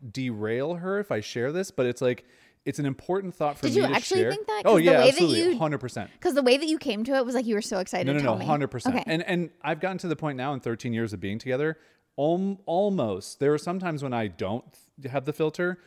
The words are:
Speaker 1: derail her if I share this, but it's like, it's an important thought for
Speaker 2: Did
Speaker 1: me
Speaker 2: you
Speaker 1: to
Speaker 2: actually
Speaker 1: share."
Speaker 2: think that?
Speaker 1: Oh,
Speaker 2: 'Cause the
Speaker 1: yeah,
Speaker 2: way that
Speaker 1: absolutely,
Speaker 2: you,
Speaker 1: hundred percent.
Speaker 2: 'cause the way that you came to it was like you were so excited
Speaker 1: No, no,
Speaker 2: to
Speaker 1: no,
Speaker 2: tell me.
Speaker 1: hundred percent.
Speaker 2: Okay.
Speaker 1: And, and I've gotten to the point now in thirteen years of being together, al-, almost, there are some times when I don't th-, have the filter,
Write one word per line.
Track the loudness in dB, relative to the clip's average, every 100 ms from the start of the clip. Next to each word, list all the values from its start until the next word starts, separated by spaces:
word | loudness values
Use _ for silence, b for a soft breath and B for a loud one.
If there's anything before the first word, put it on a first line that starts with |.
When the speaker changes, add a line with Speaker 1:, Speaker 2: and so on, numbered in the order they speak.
| -12
Speaker 1:
derail | -6 -4 -2 -2 0 -2
her | -4 -4 -4
if | -2
I | -4
share | -4 -2 -2
this, | -2 -4
but | 0 0
it's | 2
like, | 0 0 b b b b
it's | -8 -2
an | -4
important | -4 -4 -4 -4
thought | -2 -2 0
for | 0
Speaker 2:
Did | 2
Speaker 1:
me |
Speaker 2:
you | 4
Speaker 1:
to |
Speaker 2:
actually | 2 0 2
Speaker 1:
share." | 2
Speaker 2:
think | 0 -4
that? | 0
Speaker 1:
Oh, | 6
Speaker 2:
'Cause | 8
the | 8
Speaker 1:
yeah, |
Speaker 2:
way | 8
that | 8
Speaker 1:
absolutely, | 6 4 4 2
Speaker 2:
you, | 2
Speaker 1:
hundred | 0 -2
percent. | -6 -8 -10 -4
Speaker 2:
'cause | 0
the | 2
way | 4 4
that | 2
you | -2
came | -2 -4
to | 0
it | 0
was | 0 -2
like | 0
you |
were | -2
so | -2 -4
excited | -4 -2 0
Speaker 1:
No, |
no, | 0
Speaker 2:
to |
Speaker 1:
no, | 0
Speaker 2:
tell | 0
me. | 0
Speaker 1:
hundred | 0 0
percent. | -2 -2 -2
Speaker 2:
Okay. | -2
Speaker 1:
And, | -2
and | 0 -2 -2 -6
I've | -6 -4
gotten | -4 -4
to | -4
the | -4
point | -4 -4
now | -4
in | -4
thirteen | -4 -4 -4
years | -2 -2
of | -4
being | -6 -6
together, | -4 -2 -2 -4 b b b -2
al-, | 0 0 -2 -6 -4
almost, | 0 0 0 0 -2 -6 0
there | 2
are | 2
some | -2 -4
times | -4 -4
when | -4
I | -2 -4
don't | -4 -4 -4 -8 -20 _ -16
th-, | -8
have | -6 -6
the |
filter, | -2 -2 0 -4 -4